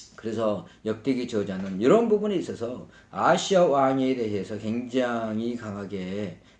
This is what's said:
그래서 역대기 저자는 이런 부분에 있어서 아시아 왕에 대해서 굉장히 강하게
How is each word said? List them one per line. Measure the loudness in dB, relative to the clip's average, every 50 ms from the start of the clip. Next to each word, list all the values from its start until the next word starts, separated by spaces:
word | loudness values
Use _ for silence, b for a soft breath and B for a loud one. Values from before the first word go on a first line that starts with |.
| -16 -18 -18
그래서 | -10 -8 -6 -2 0 0 0 0 -2 -4 B B B B
역대기 | -4 -4 -2 -2 -2 -2 0 -2 -2
저자는 | -2 -2 -2 -2 -4 -6 -6 -6 -4 2
이런 | 4 6 6 6 6 4
부분에 | 2 2 2 0 -2
있어서 | -2 -4 -4 -6 -6 -6 -6 -8 -8 -12 -16 B B B B
아시아 | B 0 4 4 4 4 2 2 4 4 6
왕에 | 6 6 4 4 4 4 2 2 0 0
대해서 | 0 0 -2 -2 -2 -4 -4 -6 -6
굉장히 | -4 -4 -4 -4 -4 -2 0 0 0 0 0 -2 -2 -2 -2 -2 -2 -2 -4
강하게 | -4 -6 -8 -8 -8 -8 -6 -6 -6 -6 -4 -4 -4 -4 -6 -8 -10 b b b b